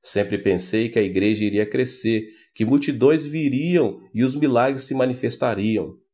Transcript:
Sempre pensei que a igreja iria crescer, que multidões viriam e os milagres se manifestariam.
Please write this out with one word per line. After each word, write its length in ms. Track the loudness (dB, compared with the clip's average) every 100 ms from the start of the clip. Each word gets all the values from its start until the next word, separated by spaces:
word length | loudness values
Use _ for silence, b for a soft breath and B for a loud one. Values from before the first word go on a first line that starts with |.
Sempre 360 | -2 -2 -2 0
pensei 520 | 0 0 0 0 0
que 80 | 0
a 60 |
igreja 400 | 0 2 0 0
iria 220 | 0 0 0
crescer, 640 | -2 -2 -2 -2 -2 -4 B B -4
que 100 | 2
multidões 600 | 2 0 2 4 4 0
viriam 760 | -2 -2 0 0 2 0 -4 -10
e 100 | -2
os 120 | 0 2
milagres 480 | 2 2 2 0
se 120 | -4 0
manifestariam. 1000 | 0 0 -4 -2 -2 0 0 0 -4 -12 _